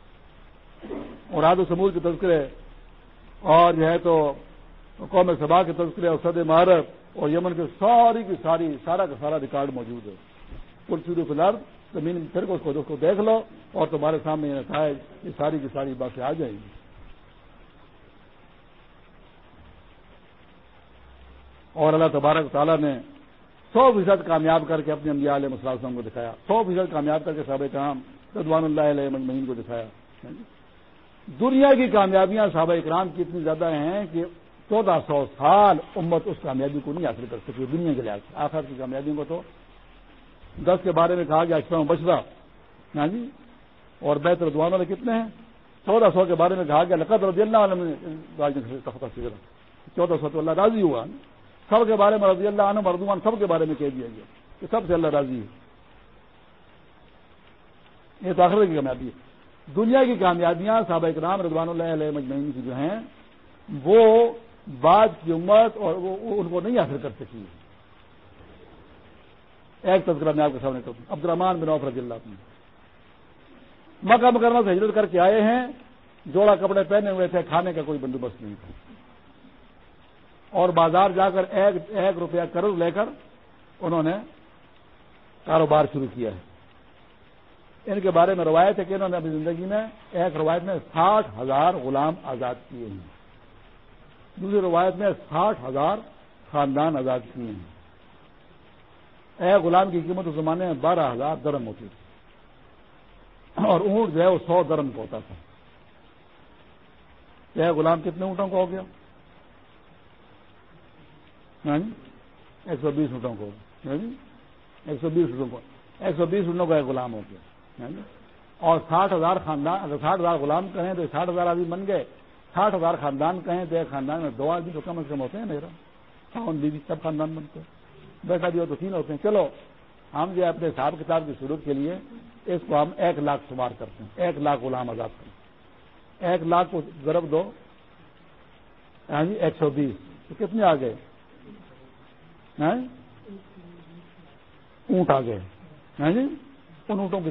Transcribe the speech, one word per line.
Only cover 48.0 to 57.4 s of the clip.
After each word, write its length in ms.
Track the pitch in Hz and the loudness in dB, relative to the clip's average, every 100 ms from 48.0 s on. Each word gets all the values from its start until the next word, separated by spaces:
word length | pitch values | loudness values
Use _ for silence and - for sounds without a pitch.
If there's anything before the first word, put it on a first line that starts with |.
| 180 156 - 156 | -10 -14 -12 -4
راج 200 | 147 139 | -2 -2
نے 200 | 113 131 | -8 -10
تختہ 220 | - 120 123 127 | -12 -10 -12 -10
سگرا۔ 200 | 117 104 - - - - - 180 | -12 -12 -20 -20 -20 -20 -8 -2
چودہ 180 | 175 156 | 0 0
سو 80 | 147 | -2
تو 100 | 156 | -4
اللہ 120 | 160 | -2
راضی 300 | 160 214 226 | 2 2 4
ہوا، 240 | 170 120 147 277 - - - - - | 2 0 -6 -12 -20 -20 -20 -16 2
سب 180 | 220 220 | 2 4
کے 80 | 214 | 4
بارے 220 | 208 214 | 4 6
میں 100 | 196 | 4
رضی 200 | 185 208 | 4 2
اللہ 140 | 208 | 2
عنہ 180 | 202 214 | 2 2
مردوان 400 | 185 175 202 190 | 0 0 -2 -2
سب 80 | 220 220 | 0 0
کے 60 | 196 | 2
بارے 200 | 160 156 | 2 0
میں 100 | 139 | -2
کہہ 100 | 143 | -4
دیا 180 | 127 117 110 | -6 -10 -14
گیا 80 | - - - - | -20 -20 -20 -18
کہ 80 | 175 | -4
سب 80 | 180 180 | -4 0
سے 60 | |
اللہ 140 | 170 156 | 0 2
راضی 320 | 147 131 123 | 2 0 -4
ہے۔ 60 | 104 - - - - - - - - - - - - - - - - - - - | -10 -16 -20 -20 -20 -20 -20 -20 -20 -20 -20 -20 -20 -20 -20 -20 -20 -20 -20 -20